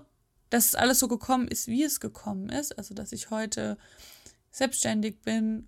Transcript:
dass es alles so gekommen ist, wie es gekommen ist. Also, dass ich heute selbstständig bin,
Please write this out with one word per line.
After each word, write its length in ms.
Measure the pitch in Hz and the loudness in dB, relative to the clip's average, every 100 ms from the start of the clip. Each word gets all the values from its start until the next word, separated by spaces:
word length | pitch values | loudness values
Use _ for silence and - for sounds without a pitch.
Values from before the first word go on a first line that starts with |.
| - _ _ _ _ | -4 _ _ _ _
dass 160 | 240 226 | 2 4
es 100 | - | 4
alles 240 | 240 262 | 4 4
so 80 | 240 | 2
gekommen 400 | 240 - 254 247 | 0 0 0 0
ist, 200 | - - | -4 -2
wie 160 | 233 | 0
es 160 | 302 - | 0 0
gekommen 500 | 214 - 214 196 196 | -6 -8 -8 -8 -6
ist. 260 | 269 294 - | -6 -6 -8
Also, 160 | 202 202 | -12 -12
dass 160 | 202 | -10
ich 180 | 214 - | -10 -6
heute 480 | 220 220 220 214 208 - - - - - - _ | -4 -4 -2 -4 -4 -10 -20 -20 -20 -20 -20 _
selbstständig 720 | - 269 - 220 214 214 208 | 0 0 2 2 2 0 -2
bin, 460 | - 226 220 220 | -2 0 2 -2